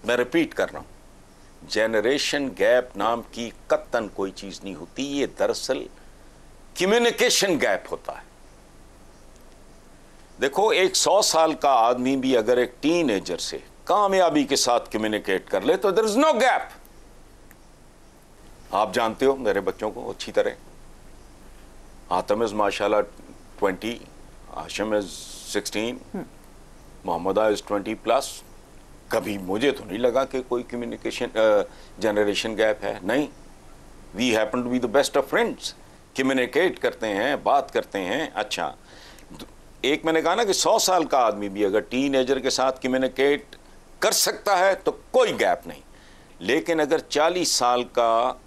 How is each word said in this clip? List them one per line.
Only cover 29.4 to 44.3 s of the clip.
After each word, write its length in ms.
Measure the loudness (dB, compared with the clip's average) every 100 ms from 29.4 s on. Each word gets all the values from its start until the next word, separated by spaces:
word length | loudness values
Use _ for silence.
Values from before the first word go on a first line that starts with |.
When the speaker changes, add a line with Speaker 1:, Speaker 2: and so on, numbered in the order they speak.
| -4 0 0
Speaker 1:
तो 120 | -2
नहीं 140 | -8 -2
लगा 260 | 0 0
कि 180 | -2 -6
कोई 200 | -4 -6
communication, 640 | -4 -10 -8 -8 -8 -6 -4
uh, 360 | 2 4 4 0 -10 -20 -4
generation 540 | 0 2 2 0 -4
gap 260 | 0 0 0
है, 240 | -6 -6 -2
नहीं। 220 | -2 -2 -10 -20 -20 -20 -20 -20 -20 -14 -4
We 220 | 0 2
happen 280 | 0 -2 -2
to 60 |
be 140 | -2 2
the 60 | 2
best 260 | 2 0
of 120 | 0
friends, 340 | -2 -2 -4 -12 -14 -20 -20 -12 -2
Communicate 600 | 0 0 0 2 0 0
करते 280 | -4 -2 -4
हैं, 360 | -2 -2 0
बात 280 | 2 0 0
करते 280 | -4 -4 -6
हैं। 340 | -4 -4 -4
अच्छा, 420 | -6 -6 -4 -6 -8 -20 -20 -20 -20 -20 -18 -18 -20 -20 -4
एक 220 | -2 0 2
मैंने 160 | 2
कहा 120 | 2
ना 100 | 0
कि 80 | 0
सौ 260 | 0 2 2
साल 260 | 2 2
का 140 | 2 2
आदमी 300 | 2 0 -6
भी 160 | 0
अगर 160 | 2 2
टीनेजर 600 | 0 -4 0 0 0 0
के 100 | -2
साथ 220 | 0 -2
communicate 760 | -2 -2 -2 -2 0 0 0 -4 -20 -20 -20 -20 -4
कर 100 | -2
सकता 440 | 0 -2